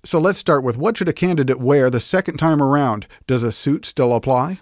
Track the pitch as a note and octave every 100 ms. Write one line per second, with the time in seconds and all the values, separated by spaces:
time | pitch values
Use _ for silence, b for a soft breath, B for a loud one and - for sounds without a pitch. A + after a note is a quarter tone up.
0 | - E3 F3 G3 - C#3+ B2+ A#2 F#3+ A3+
1 | F3 - F3+ E3+ C3 C3 B2 C#3+ B2+ B2
2 | - F#3 F#3 C#3 D#3+ D3+ C#3 C#3+ C3+ G#2
3 | - b - B2+ A#2 - C#3+ C#3 - -
4 | B2 A#2 C3+ B2+ D3 F#3+